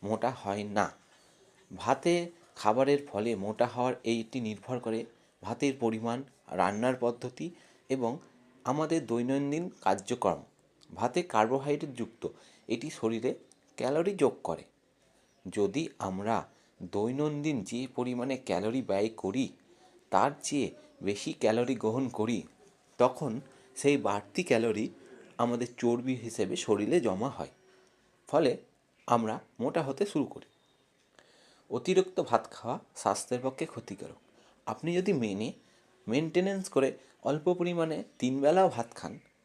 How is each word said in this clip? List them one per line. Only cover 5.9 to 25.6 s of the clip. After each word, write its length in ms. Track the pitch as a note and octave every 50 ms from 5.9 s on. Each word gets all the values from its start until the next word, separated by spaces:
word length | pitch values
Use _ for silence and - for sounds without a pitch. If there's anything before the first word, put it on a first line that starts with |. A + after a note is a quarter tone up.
| A2 A2 A2+ A#2 A#2 C3 C#3 - _ _ _ -
রান্নার 460 | F#2 F#2 F2+ F#2+ G#2 G#2+ A#2+ B2+ B2+ B2+
পদ্ধতি 500 | B2 A#2+ A#2 A#2 - B2 - - D3+ F3 - - - - _ _ _ -
এবং 300 | C3+ C3 A#2+ A2+ B2+ F3 - - _ - - _ _ - -
আমাদের 420 | B2 C3+ D3+ D#3 D3+ E3 E3 C3+
দৈনন্দিন 640 | A2 A#2 A#2+ A#2+ B2+ C3+ C#3 C#3+ C#3+ D3 D#3+ F3 F#3 - -
কার্যক্রম। 600 | - F#2+ G2 G3 - - B2 B2 - G2 E2 C#2+ - - _ _ _ _ _ _ - - -
ভাতে 280 | F#2 A2 B2 - F3
কার্বোহাইড্রেট 680 | F3 F3 - A2 G#2+ A2+ C3 C3+ C3+ D3 D3 D3 E3 D3 B2+
যুক্ত, 340 | A#2 A2+ - - - - - - - - - - - - -
এটি 220 | A2+ A#2 B2 D#3
শরীরে 440 | - - - A2+ A2+ A2 A#2 C3+ - - - _ _ _ _ _ -
ক্যালোরি 380 | - A#2+ B2+ C#3+ D#3+ E3+ G3+ G3+
যোগ 220 | E3+ D3 A#2 - -
করে। 220 | - F2 E2 D#2 - - _ _ _ _ _ _ _ _ _ _ _ _ _ _ - F#2+
যদি 360 | - G#2 G2+ G2 G2 C#3+ E3 D#3+ - -
আমরা 500 | - G2 F#2+ F#2+ G2+ A2 A2+ F#2 - - _ _ _ _ _ -
দৈনন্দিন 840 | F#2 F2 - G2+ G#2 A#2 C3 C#3 D3+ D3+ D3+ D3 C#3+ D#3 D3 A#2+ F#2
যে 220 | - A2+ A#2+ C3 C3 -
পরিমাণে 420 | B2+ B2 B2+ B2 B2 A#2+ C#3 C3
ক্যালোরি 460 | B2+ - - F#2 F2 G2 A2+ A#2 C3
ব্যয় 260 | A2+ - F#2+ G2 G#2 A2+
করি, 440 | A2 - - F#2+ G#2 C3 B2+ - - _ _ _ - _ - - _ - _ -
তার 200 | F#2+ F#2+ A2 C#3+ D3 -
চেয়ে 320 | - - D3 C#3+ A#2 E2+ - - - - - -
বেশি 300 | F2+ G2 G2+ - - D#3
ক্যালোরি 420 | D#3 - - A2 A2 A#2 B2 C3 C3
গ্রহণ 340 | A2 - A2 A2+ B2+ C3+ A#2+
করি, 340 | - G#2+ G#2+ A2+ A#2 F#2+ D2+ - - _ - - _ _ _ _ _ -
তখন 420 | - B2 - - D#3+ B2+ G#2+ - - - - - - - -
সেই 200 | - - C#3+ C#3+
বাড়তি 460 | C3 G#2 G2+ G2+ G2+ - - - D#3+
ক্যালোরি 480 | D3+ - C3 A2 A#2 A#2 G#2 G#2 A#2 - - - - - - - - - - -
আমাদের 280 | A#2+ A#2+ A#2+ A#2